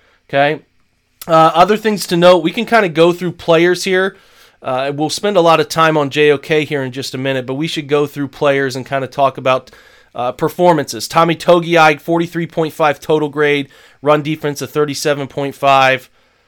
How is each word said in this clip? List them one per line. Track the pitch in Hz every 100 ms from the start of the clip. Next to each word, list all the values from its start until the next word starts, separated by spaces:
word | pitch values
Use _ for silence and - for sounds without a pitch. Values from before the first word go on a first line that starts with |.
| _ _ -
Okay. | 139 143 151 _ _ _ _ _ _ -
Uh, | 160 160 160
other | 185 214
things | 220 208 -
to | 175
note, | 175 180
we | 160
can | - 220
kinda | 226 196
go | 156 170
through | 175 180
players | - - 165 175 175 196
here. | 185 190 190 _ _ _ _
Uh, | - 127 139 143
we'll | 151
spend | - 202 196
a |
lot | 165 160
of | 147
time | 165 160 156
on | 143
J | 147 147
O | 139
K | - 156
here | 147 147
in | 131
just | 131 127 131
a |
minute, | 135 135 120
but | 135
we | 160
should | - 139
go | 147 143
through | 147 139
players | - 147 139 135 131
and | 123
kinda | 139 127
talk | - 135 131
about, | 131 131 - - _ _ _ -
uh, | 123
performances. | - 156 - 180 156 135 113 -
Tommy | 165 165 160
Togiai, | - 175 170 165 156 147
forty-three | - 170 170 170 165
point | - 160
five | - 156 139
total | - 156 147
grade, | 143 147 143 139 _ _ _
run | 139 151
defense | 143 156 151 139
of | 131
thirty-seven | 151 147 139 151 143 139
point | - 139
five, | 131 139 135 131 131 - _ _ _